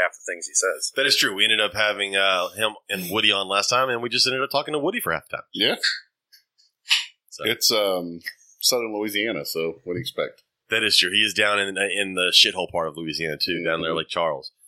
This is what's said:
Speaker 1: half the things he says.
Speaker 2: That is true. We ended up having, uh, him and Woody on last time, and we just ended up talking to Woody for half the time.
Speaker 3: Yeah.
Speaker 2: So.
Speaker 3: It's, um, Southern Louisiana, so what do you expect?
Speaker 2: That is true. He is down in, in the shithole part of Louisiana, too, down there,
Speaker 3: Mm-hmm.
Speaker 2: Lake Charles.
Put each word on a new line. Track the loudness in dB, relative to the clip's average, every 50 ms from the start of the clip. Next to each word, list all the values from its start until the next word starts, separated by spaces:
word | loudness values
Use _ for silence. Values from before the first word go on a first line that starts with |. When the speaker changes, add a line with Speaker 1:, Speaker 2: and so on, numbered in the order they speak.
| 2
Speaker 1:
half | 0 -2
the | -6 -10 -10 -10
things | -10 -10
he | -4 -2
says. | 0 0 0 -2 -2 -6 -6 -2
Speaker 2:
That | 0 2
is | 2 2
true. | 2 2 0 2
We | 2 2
ended | 4 4 2
up | 2 0 0
having, | 0 0 0 0 0 -2 0 2
uh, | 2 2 4 2 2 0 -2
him | -2 -2 -2 -4 -4 -6 -8 -6
and | -6 -6 -4 -2
Woody | 0 2 4 4 4
on | 2 0 0
last | 0 0 2 2
time, | 2 0 2 0
and | 0 -2 -2
we | -2
just | 0 2 2
ended | 2 2 -2 -2
up | -2
talking | -2 -4 -2 -2 -4
to | -2
Woody | -2 -2 -2 -2
for | -2 -2 -2
half | -4 -4 -8
the | -10 -12
time. | -12 _ -4
Speaker 3:
Yeah. | 0 0 0 0 0 -2 -4 -4 -6 -10 _ _ _ _ _ -20 _ _ _ _ _ _ _ _ _ _ -2 -2 -2 -2 -6 -14 _ _ _
Speaker 2:
So. | -12 -4 -2
Speaker 3:
It's, | -2 0 2 2 2
um, | 4 4 4 4 2 0 -2 -4 -8 -10 -12 -14 -16 _ _ _ _ _
Southern | 0 0 2 2 0 -2 -2
Louisiana, | -2 -2 -2 0 0 0 0 -2 -4 -4
so | -4 -4 -2 -2 -2 -4 -6 _
what | -6 -6
do | -4
you |
expect? | -6 -4 -4 -4 -4 -4 -6 _ _ _ _ _ _ _
Speaker 2:
That | 0 0 2
is | 4 4 4
true. | 4 4 2
He | 2
is | 2 2 2
down | 2 2 4 4 2
in, | 2 0 0 0
in | -2 0 0 -2 -2 -2 0
the | 0 0 4 6
shithole | 6 4 4 2 -2 -4 -2
part | -2 -2 -4 -2
of | -4
Louisiana, | -6 -6 -6 -4 -4 -4 -4 -4 -4
too, | -4 -4 -2 -2 -2
down | -2 -2 0
there, | 0 -2
Speaker 3:
Mm-hmm. | -2 -2
Speaker 2:
Lake | -4 -4
Charles. | -2 0 0 0 -2 -4 -8 -16 -20 _ _